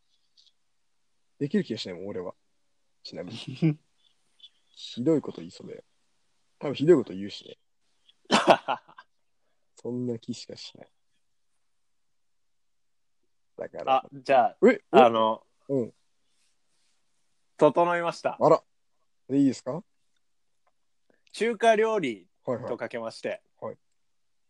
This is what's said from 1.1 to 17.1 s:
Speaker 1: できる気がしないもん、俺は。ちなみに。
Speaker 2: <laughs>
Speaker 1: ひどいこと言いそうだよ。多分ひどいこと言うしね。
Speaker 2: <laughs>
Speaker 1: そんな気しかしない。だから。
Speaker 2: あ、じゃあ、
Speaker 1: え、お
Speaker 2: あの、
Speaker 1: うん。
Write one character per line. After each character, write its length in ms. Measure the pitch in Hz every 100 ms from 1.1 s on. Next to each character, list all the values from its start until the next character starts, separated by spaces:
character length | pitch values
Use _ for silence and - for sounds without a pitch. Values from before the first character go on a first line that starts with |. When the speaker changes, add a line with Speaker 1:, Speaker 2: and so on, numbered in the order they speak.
| _ _ -
Speaker 1:
で 100 | 143
き 80 | 208
る 80 |
気 80 | -
が 60 | 110
し 100 | 104
な 60 |
い 40 | 87
も 60 |
ん、 20 | 98
俺 120 | 104
は。 140 | 90 - _ _ _ _ _ _
ち 140 | - 80
な 60 |
み 100 | 87
に。 60 | 113
Speaker 2:
<laughs> 420 | - 127 160 147 _ _ _ _ _ _ - _ _ -
Speaker 1:
ひ 260 | - -
ど 140 | 127 156
い 40 |
こ 120 | -
と 80 | -
言 80 | 87
い 20 |
そ 140 | -
う 40 | -
だ 80 | -
よ。 60 | - _ _ _ _ _ _ -
多 100 | 151
分 60 |
ひ 120 | 120 147
ど 80 |
い 20 | 160
こ 80 |
と 80 | 104
言 140 | 92 101
う 40 |
し 140 | - -
ね。 100 | - _ _ _ _ _ _ -
Speaker 2:
<laughs> 540 | 220 - - - 123 - - - _ _ _ _ _ _
Speaker 1:
そ 160 | _ 117
ん 160 | 123 123
な 120 | 113
気 160 | -
し 120 | 117 -
か 100 | -
し 200 | - -
な 60 |
い。 40 | - _ _ _ _ _ _ _ _ _ _ _ _ _ _ _ _ _ _ _ _ _ _ _ _ _ _ -
だ 120 | 85
か 160 | 85
ら。 120 | 104 135
Speaker 2:
あ、 100 | -
じ 200 | 139 131
ゃ 140 | 131 107
あ、 100 | - 214
Speaker 1:
え、 140 | 247 -
お 60 | 143
Speaker 2:
あ 120 | 120
の、 320 | 113 110 113 _ _ -
Speaker 1:
う 140 | 139
ん。 120 | 110 - _ _ _ _ _ _ _ _ _ _ _